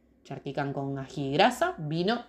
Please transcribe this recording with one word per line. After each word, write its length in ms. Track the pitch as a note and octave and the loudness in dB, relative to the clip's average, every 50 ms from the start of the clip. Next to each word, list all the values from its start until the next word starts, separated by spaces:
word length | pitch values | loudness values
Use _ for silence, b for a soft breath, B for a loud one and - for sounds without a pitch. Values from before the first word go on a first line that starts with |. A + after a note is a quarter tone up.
| _ _ _ _ - | _ _ _ _ -14
Charquicán 500 | - C#3 C3+ - C#3+ - D3+ C#3 C#3 C3+ | -12 -12 -10 -8 -6 -2 -2 -2 -2 -2
con 240 | C#3+ C#3 C#3 C#3 C#3 | -2 -4 -4 -4 -6
ají 320 | C3+ - - D#3 C#3 C3+ | -6 -6 -6 -4 -2 2
y 20 | C#3 | 4
grasa, 420 | D#3 G3 B3 A#3+ - E4 F4+ F4+ - | 6 6 6 4 2 0 0 0 -2
vino, 480 | D#3 D3 D#3+ E3 F3+ G3+ A#3+ A#3+ - | -4 -2 0 0 2 2 0 0 -2